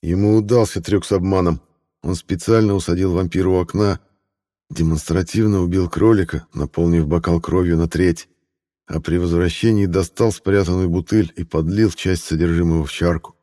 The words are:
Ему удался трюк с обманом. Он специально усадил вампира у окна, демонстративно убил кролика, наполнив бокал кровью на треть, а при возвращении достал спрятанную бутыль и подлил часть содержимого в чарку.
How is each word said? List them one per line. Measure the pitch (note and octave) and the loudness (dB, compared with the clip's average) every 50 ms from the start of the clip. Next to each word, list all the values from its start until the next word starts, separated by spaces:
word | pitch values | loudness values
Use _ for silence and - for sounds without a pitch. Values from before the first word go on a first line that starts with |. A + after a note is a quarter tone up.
Ему | - E2 F2 F#2 G2+ G#2 G#2+ A2 | -2 -2 0 2 2 4 4 2
удался | G#2+ G2+ A#2+ A#2+ A2 G2+ - G2 | 2 2 2 2 2 0 -2 -8
трюк | E2 - G2 G2 - | -4 -2 -2 -2 0
с | - | 0
обманом. | G2+ F#2+ F2 F#2+ G2 F#2+ F2+ F2 E2 - _ _ _ _ _ _ _ _ | -2 0 0 2 2 2 2 2 0 -2 _ _ _ _ _ _ _ _
Он | - - F#2 | -8 -6 -6
специально | E2+ - _ G2 E2+ - - A2+ A2+ A2 G#2 G2+ | -6 -6 _ -8 -6 0 2 2 4 4 2 2
усадил | F#2+ E2 - E2+ F2 F#2 F#2+ F2 | 0 0 -2 -2 0 0 0 0
вампира | F2 F#2+ F2+ - F#2+ F#2 F#2 | 0 -2 -2 -2 -2 0 2
у | F#2 F#2 | 2 0
окна, | F2 E2 - - G#2 G2+ F#2+ - _ _ _ _ _ _ _ _ _ _ _ _ _ _ | 0 -2 -2 0 0 0 0 -4 _ _ _ _ _ _ _ _ _ _ _ _ _ _
демонстративно | - - E2 D#2+ D#2+ D#2 - - E2+ F#2 F2+ E2 - A2 A2 G#2+ G#2 F#2+ | -4 -2 0 0 0 -2 -2 -2 -2 -2 -2 -2 -2 0 0 2 2 0
убил | F2+ F2 F2 F#2+ F#2 E2+ | 0 0 0 0 -2 -2
кролика, | - D#2+ G2+ A2 A2+ G2+ F2+ E2 - D2 - _ _ | -2 2 4 4 4 4 2 -2 -4 -8 -8 _ _
наполнив | - D2 C#2+ _ - E2+ E2+ E2+ E2+ D#2+ D2 | -6 -6 -6 _ -2 0 2 2 2 2 2
бокал | E2 F2 E2 F#2 E2+ E2 | 0 -2 0 0 0 0
кровью | E2 - D#2 F#2 F2+ F2 E2+ E2 | 0 -2 -2 0 0 2 2 0
на | E2+ E2+ | 0 -2
треть, | - D#2 F2+ F2+ E2+ - - _ _ _ _ _ _ _ _ _ _ _ _ | 0 0 0 0 0 -2 -6 _ _ _ _ _ _ _ _ _ _ _ _
а | _ - D#2+ | _ -8 -6
при | D2 - E2 F2 | -4 -2 -2 0
возвращении | F2 F2 E2+ E2+ F2+ F2 E2 - - A#2 A2 G#2 G2+ | 0 0 0 0 0 0 -2 0 0 0 2 2 0
достал | F#2+ F2 F#2+ F#2 E2+ _ - - A2+ | 0 0 -2 -2 -2 _ -2 -2 -2
спрятанную | G2+ - _ G2 G2 G2+ G2 E2 F2+ F2+ F#2 F2+ | -2 -4 _ 0 2 2 2 2 0 0 0 0
бутыль | E2+ F#2 E2+ - G#2 A2 G2+ E2 - | 0 -2 -2 0 0 0 0 0 -4
и | - F2 | -12 -12
подлил | - - D#2+ D#2+ D#2+ F#2 G#2 A2 G#2 | -4 -4 -2 -2 0 0 2 2 0
часть | F2 - - F#2 F#2 F2 - | 0 -2 -2 -2 -2 -2 -4
содержимого | - E2 D#2 E2+ E2+ E2+ E2+ F2 E2+ E2 E2 D#2 | -4 -2 0 0 0 2 2 2 2 2 0 -2
в | C#2+ | -4
чарку. | - - E2+ F2 E2+ E2 - - _ _ | -4 -2 0 0 0 -2 -6 -14 _ _